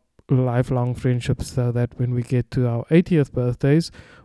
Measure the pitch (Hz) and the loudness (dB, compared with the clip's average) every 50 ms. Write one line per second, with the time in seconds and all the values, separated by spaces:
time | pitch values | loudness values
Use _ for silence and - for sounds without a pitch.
0 | _ _ _ _ _ - 143 127 127 127 120 123 127 - 131 123 120 123 120 - | _ _ _ _ _ 0 0 0 2 0 0 0 0 0 0 -2 -2 -2 -4 -2
1 | - 127 123 120 - - 120 - - - - 131 120 120 117 120 120 123 - - | -2 -2 -2 -2 -2 -4 -4 -4 -6 -6 -4 -2 -2 -2 0 -2 -2 -4 -2 -4
2 | 123 120 123 123 117 - 131 123 120 - - 131 123 120 117 117 - - 160 175 | -4 -2 -2 -4 -2 -2 -2 -2 -2 -2 -2 -2 -2 0 -2 -4 -2 4 4 4
3 | 185 - 180 156 135 - - 127 123 123 120 - - 139 147 165 165 - - - | 4 4 2 0 0 0 -2 -2 -2 -2 -2 0 2 4 4 4 2 -2 -10 -20
4 | - - - - | -20 -20 -20 -20